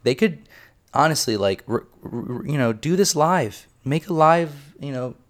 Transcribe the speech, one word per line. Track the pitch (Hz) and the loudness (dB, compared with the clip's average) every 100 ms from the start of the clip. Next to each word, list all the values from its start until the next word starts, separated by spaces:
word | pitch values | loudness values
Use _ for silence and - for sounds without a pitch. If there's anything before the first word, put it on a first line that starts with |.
They | - | -2
could, | 226 220 151 - - - _ _ | 0 0 -2 -20 -20 -20 _ _
honestly, | 123 156 151 - 107 | 2 2 2 -2 0
like, | 98 98 - | 0 -2 -4
r-, | 117 - _ | -6 -6 _
r-, | - 120 117 123 - | -12 -10 -8 -8 -4
you | 147 | 0
know, | 120 | 0
do | 110 147 185 | 0 0 2
this | 196 | 2
live. | 151 156 180 113 - - _ | 2 2 2 -2 -6 -20 _
Make | 131 156 - | -4 -4 -2
a | |
live, | 165 156 170 165 143 143 - | 2 4 4 0 -8 -20 -16
you | 143 | -10
know | 131 127 123 | -8 -8 -12